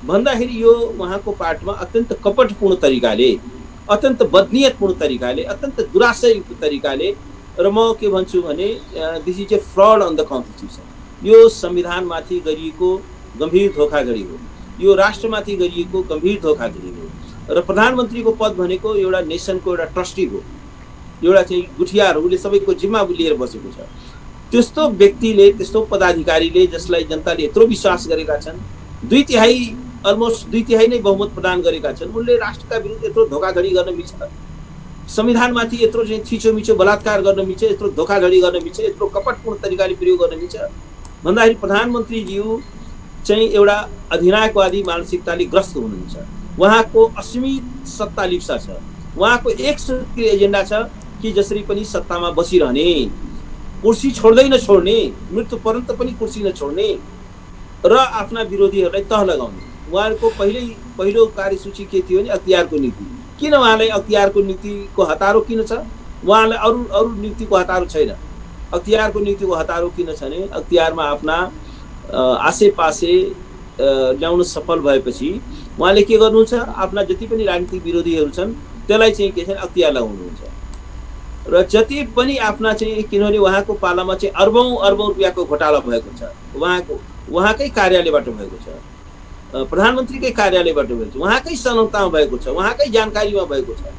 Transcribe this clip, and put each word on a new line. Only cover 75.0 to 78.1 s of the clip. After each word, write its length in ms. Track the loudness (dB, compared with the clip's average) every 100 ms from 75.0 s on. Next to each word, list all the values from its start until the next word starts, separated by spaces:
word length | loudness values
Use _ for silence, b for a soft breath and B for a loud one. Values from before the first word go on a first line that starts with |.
| 0 -6 -6 -6 -10 B B -2
उहाँले 220 | 2 4
के 140 | 4 6
गर्नुहुन्छ? 380 | 6 6 4
आफ्ना 480 | 2 -4 -4 -4 -2
जति 240 | -2 -2 -2
पनि 180 | -2
राजनीतिक 380 | 0 -2 -4 -6
विरोधीहरू 460 | -4 -2 0